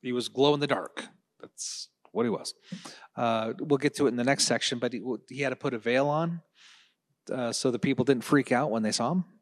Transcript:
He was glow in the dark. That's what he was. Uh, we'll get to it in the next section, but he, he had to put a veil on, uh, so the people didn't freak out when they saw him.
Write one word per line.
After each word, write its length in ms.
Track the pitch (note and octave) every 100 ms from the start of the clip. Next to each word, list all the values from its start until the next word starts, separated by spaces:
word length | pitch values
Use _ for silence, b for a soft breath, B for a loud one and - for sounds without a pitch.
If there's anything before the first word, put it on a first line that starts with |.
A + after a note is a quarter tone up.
He 100 | B2+
was 160 | B2 A2+
glow 240 | B2 C#3+
in 80 | D3
the 60 | C#3+
dark. 400 | C#3 - - - _ _ _
That's 480 | - - - - - _ _
what 140 | - A#2+
he 40 |
was. 220 | F#2+ - - B B B B B -
Uh, 380 | A#2+ A2+ A2+ -
we'll 200 | D3+ C#3+
get 160 | C#3+
to 100 | -
it 60 | C#3+
in 60 | A#2+
the 80 |
next 200 | B2 C#3
section, 340 | - A#2 - A#2+
but 140 | A#2+
he, 100 | A#2+ A2 A#2 _
he 100 | C3
had 80 | C#3
to 80 | B2+
put 160 | C#3+
a 60 | A#2+
veil 300 | A#2 B2 C#3+
on, 340 | D3 E3 E3+ _ b b b b b _ _ -
uh, 200 | - A#2+
so 180 | A#2 C3+
the 80 | A#2
people 260 | - C3
didn't 200 | B2+ C3
freak 280 | - C#3+ C3
out 180 | A#2+ D3
when 120 | A2+
they 100 | A2
saw 200 | G#2 A#2+
him. 120 | F3+ F3 _